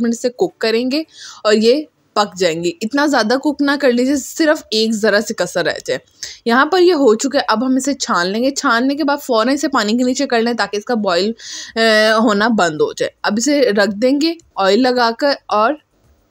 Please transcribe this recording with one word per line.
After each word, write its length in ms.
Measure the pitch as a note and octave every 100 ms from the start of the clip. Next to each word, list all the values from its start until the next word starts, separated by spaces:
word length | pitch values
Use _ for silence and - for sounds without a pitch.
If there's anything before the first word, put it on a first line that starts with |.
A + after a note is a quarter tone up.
मिनट 120 | A#3
से 140 | A#3 B3
कुक 260 | - F3+ -
करेंगे 460 | A3 A3+ B3+ D4 D#4+ - - - G#3+
और 80 |
ये 340 | G#3+ A3+ D4 D4+ _ _ G#3
पक 140 | G3+ F3+
जाएंगी। 400 | F3 E3 E3+ -
इतना 240 | A3 C#4+ D4
ज़्यादा 300 | C4+ G#3+ C4
कुक 260 | D4 D4
ना 140 | C#4+ C#4+
कर 160 | C4+
लीजिए, 240 | A#3+ B3+ C#4+
सिर्फ 500 | - - D4+ D#4 -
एक 200 | A3 A3
ज़रा 280 | G#3+ G#3+ G3+
सी 140 | A3
कसर 300 | G#3+ F3 F3+
रह 140 | D3+ - -
जाए। 140 | C3 _ - - - A#3
यहाँ 200 | B3 D4+
पर 120 | F4+
ये 140 | F4
हो 220 | D#4 C4
चुका 240 | A3+ C4+ C#4
है, 60 | -
अब 140 | A3
हम 120 | C4 C4
इसे 180 | C#4
छान 320 | C#4 - F#3 F3+
लेंगे। 240 | G#3+ C4
छानने 440 | C#4 C#4 A#3 C4
के 100 | C#4+
बाद 140 | C#4+ C#4+
फ़ौरन 320 | - A3 A#3
इसे 180 | C#4+ D#4
पानी 300 | C4 D4+ B3
के 60 |
नीचे 220 | B3+ C4 C4+
कर 160 | A#3
लें 140 | A#3 A#3+
ताकि 200 | - G#3
इसका 180 | G#3+
बॉयल, 400 | A#3 G3 F3 G#3 A3+ - - - A3+
अ, 380 | A3+ G#3+ G#3+ A3
होना 280 | A3 G3+ A3+
बंद 320 | G#3 F3 D3+
हो 140 | C3+ -
जाए। 140 | D3 _
अब 140 | F#3 G#3
इसे 220 | C#4 D4
रख 280 | A#3+ G3+ G3
देंगे 480 | G3+ B3+ C#4+ D#4+ E4 _ -
ऑयल 220 | F#3+ G#3+
लगाकर 560 | B3+ B3 A#3 A#3 C#4+ - -
और 280 | G#3 A3+ D4+ _ _ _ _ _